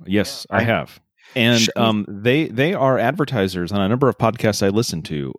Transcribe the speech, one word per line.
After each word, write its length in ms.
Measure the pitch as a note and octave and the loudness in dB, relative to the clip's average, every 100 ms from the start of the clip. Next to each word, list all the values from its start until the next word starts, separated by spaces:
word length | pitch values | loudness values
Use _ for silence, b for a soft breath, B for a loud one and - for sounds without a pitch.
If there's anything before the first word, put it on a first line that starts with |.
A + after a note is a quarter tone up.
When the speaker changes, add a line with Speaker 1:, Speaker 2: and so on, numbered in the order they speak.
| - | -2
Speaker 1:
Yes, 400 | G2+ F#2+ - - | 0 0 -6 -4
I 120 | G2 | 0
Speaker 2:
I 20 | |
Speaker 1:
have. 360 | A#2 G2 B1+ - _ b b - | 2 0 -4 -14 _ b b 0
And, 240 | A2+ A#2+ | 2 4
Speaker 2:
Sure. 140 | A2 - | 2 0
Speaker 1:
um, 300 | A2+ G#2+ G2 | 0 0 -4
they, 380 | G2+ A2+ C#3 D#3+ | -4 0 0 0
they 260 | A2 D3 | -2 -2
are 260 | G3 C3+ B2+ | 0 2 2
advertisers 720 | A#2 E3 C#3 A#2+ F#2+ F#2 F2 | 0 0 -2 0 0 -2 -2
on 100 | G2+ | 0
a 60 | F#2+ | 0
number 200 | B2+ C3+ | 2 2
of 80 | - | 2
podcasts 460 | A2+ A2 A2 G#2 | 0 2 0 2
I 80 | G2 | 2
listen 320 | G#2 A#2 E2 | 2 0 -4
to. 320 | D2 D#2 C2+ | -6 -6 -6